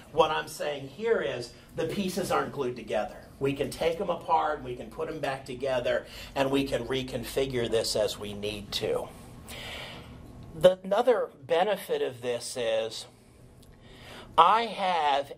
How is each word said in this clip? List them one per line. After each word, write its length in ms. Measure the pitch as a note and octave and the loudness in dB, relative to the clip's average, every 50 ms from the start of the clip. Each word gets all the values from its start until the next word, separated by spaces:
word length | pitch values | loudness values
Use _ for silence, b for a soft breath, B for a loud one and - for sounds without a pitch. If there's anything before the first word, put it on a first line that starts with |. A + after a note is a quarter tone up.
| B B B | B B B
What 180 | D#3 D#3+ D#3 | 4 4 6
I'm 160 | D#3 D#3 D3+ | 4 -2 -2
saying 420 | - - - - D3 D3 C#3 C#3 C3 | -4 -6 -4 -4 -4 -2 -4 -6 -10
here 320 | - - A3 A#3 A3 F#3 | -8 -4 2 2 2 2
is 300 | D#3+ C#3 B2+ A#2+ A#2+ - B B B B B | 2 0 -2 -4 -6 -8 B B B B B
the 120 | - D#3 | -4 -2
pieces 440 | E3 - G#3 G3 F#3 F3+ G3+ E3 - | -2 0 -2 -2 -2 0 -2 0 2
aren't 220 | E3 C#3+ C#3 - - | 2 2 2 0 -2
glued 240 | C#3 C3+ B2 A#2+ | -2 -2 -2 -2
together. 400 | A#2+ - - A#2 G#2+ G#2 - - - - - - - | -6 -6 -2 0 0 0 -2 -6 -14 -18 -18 -8 -2
We 120 | C3+ C#3 C#3 | 0 0 0
can 180 | - C#3+ B2+ | 0 -2 -4
take 280 | - - D#3+ E3 E3 - | -2 0 0 0 0 0
them 120 | G3 E3+ | 0 -2
apart, 520 | E3+ E3+ - - E3+ D#3 D3+ D3+ D3+ C#3+ B2+ | -2 -2 2 4 4 4 4 2 0 -2 -4
we 140 | B2 B2 | -8 -8
can 120 | A#2+ A2+ G#2+ | -8 -10 -12
put 200 | - - D#3+ E3 | -6 -6 -6 -6
them 100 | D#3+ D#3 | -4 -4
back 260 | C3+ C#3 C3+ C3+ - | -4 -4 -4 -4 -6
together, 600 | - B2+ B2 C3 C3+ C3 B2 A#2+ B2 A#2+ A2+ - B B B B B B | -8 -8 -4 -2 0 0 2 2 2 2 0 0 B B B B B B
and 140 | C#3 C3+ C3+ | 2 2 4
we 140 | C#3 C#3 C#3 | 4 2 2
can 220 | C3 B2+ A#2+ A#2 | 2 0 -2 -2
reconfigure 800 | A#2+ C3 C3+ B2+ B2+ - B2 A2+ - - C#3+ C#3 C#3 C3 B2 A#2 A2+ | -2 -2 -2 -2 -4 -6 -6 -6 -2 0 0 0 0 0 0 0 2
this 280 | A2 A2+ A2 - - | 2 2 2 2 2
as 220 | A#2 G#2+ G2 - - | 2 2 2 0 -4
we 160 | G#2 G#2 G#2 | -8 -8 -8
need 360 | G2+ G2+ G#2 G#2+ G#2 G2 - - | -4 -4 -4 -4 -6 -8 -6 -6
to. 360 | - A2+ G2 F#2 - - - - - - - - - - B B B B B B B B B B B B B B B B - - - - - - | -2 0 0 0 0 -2 -4 -10 -16 -16 -16 -16 -16 -14 B B B B B B B B B B B B B B B B -16 -16 -16 -16 -14 -10
The, 220 | E3 D3+ F3+ F#3 F#3 - | 8 8 8 8 8 -2
another 460 | F#3+ G3 G#3 B3 C4 A#3+ G3+ E3+ D3+ - - C3 | -2 0 2 4 4 4 4 2 -4 -6 -16 -2
benefit 580 | B2 E3 E3 F#3 G#3 G3+ F#3 - - E3 C#3+ C#3+ | 0 2 4 4 2 0 -2 -2 -2 -2 0 0
of 200 | C#3 B2+ A#2 A#2+ | -2 -4 -4 -4
this 340 | B2 A#2+ A#2 - - - | -4 -4 -2 -4 -6 -6
is 500 | C3 A#2+ A2+ A2 A2 A2+ A2+ - - - - - - - - - - - - - - - - B B B B B B B B B B B B B - | -4 -2 0 0 0 0 -2 -6 -8 -12 -14 -18 -20 -20 -20 -20 -20 -20 -20 -20 -20 -20 -20 B B B B B B B B B B B B B 8
I 280 | - F#3 G#3 A3+ A#3 | 8 8 8 4 2
have 680 | A3 F#3 - G3 F#3 F3+ E3 D3+ D3 C#3 C#3+ C#3 - D3+ | 0 -4 -2 0 0 2 2 4 4 4 2 0 -2 -8